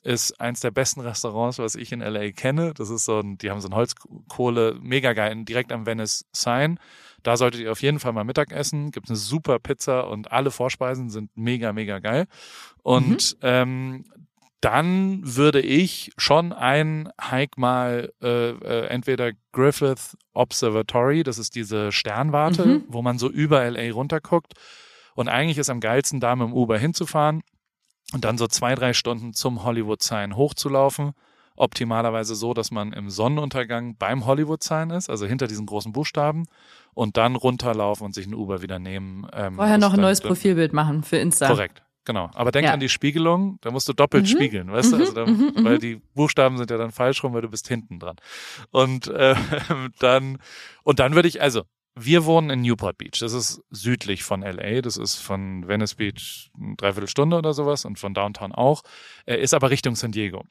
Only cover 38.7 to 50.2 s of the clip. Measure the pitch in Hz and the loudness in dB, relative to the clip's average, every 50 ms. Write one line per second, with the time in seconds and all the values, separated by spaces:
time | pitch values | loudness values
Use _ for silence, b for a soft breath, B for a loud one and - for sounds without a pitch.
38.7 | 92 90 90 92 95 98 95 95 92 95 101 - - 104 104 98 95 - 202 214 | -8 -8 -8 -8 -8 -10 -10 -10 -12 -14 -14 -12 -8 -6 -6 -6 -2 0 2 4
39.7 | 214 208 202 202 190 202 196 190 202 196 - 208 180 180 - 196 185 165 165 156 | 6 6 6 6 6 6 6 6 4 2 2 0 -2 2 2 2 4 4 2 2
40.7 | 156 151 151 156 143 156 147 - - 160 - 175 - - 143 135 120 104 98 87 | 2 0 2 2 0 -2 -2 0 0 2 2 2 2 4 4 4 4 4 2 -4
41.7 | _ - _ _ _ _ _ - 117 98 87 87 - - 120 123 - 139 156 151 | _ -16 _ _ _ _ _ -4 -4 -4 -4 -6 -4 -2 -2 2 2 4 4 4
42.7 | 151 143 135 123 - - - 147 143 165 165 165 170 180 196 196 196 - - 117 | 2 2 0 -2 -2 0 0 0 0 2 2 2 4 2 0 -2 -4 -6 -8 -6
43.7 | 120 135 - - 123 - 139 - - - 202 196 240 320 143 120 110 95 90 92 | -4 -4 -2 -2 2 2 2 6 6 4 6 6 4 4 2 2 0 -4 -6 -2
44.7 | 101 117 202 240 226 226 330 381 - - - - 233 208 269 294 285 294 226 220 | 0 4 4 6 6 6 4 2 2 0 2 2 4 4 4 2 4 2 4 4
45.7 | - - - 117 113 107 _ _ _ 139 151 151 - 151 135 131 131 123 120 110 | 4 2 2 -4 -8 -8 _ _ _ 0 0 2 4 4 4 4 4 0 -4 -4
46.7 | 120 113 117 113 110 - 123 131 135 - - 131 120 117 113 117 104 107 - - | -4 -4 -4 -6 -2 0 2 2 2 0 -2 -2 -4 -4 -4 -4 -8 -10 -4 -4
47.7 | 127 117 113 - 87 85 87 87 82 - B B B B B B B B 120 B | -6 -6 -4 -12 -16 -12 -12 -12 -14 -14 B B B B B B B B -18 B
48.7 | - 131 131 131 131 127 - - - - 135 131 131 - 107 - 147 147 - - | 4 4 4 4 2 -4 -6 -6 2 6 6 6 6 4 0 -2 -4 -6 -2 -4
49.7 | 165 135 131 131 _ _ - 127 127 135 | -4 -4 -4 -10 _ _ 4 6 6 4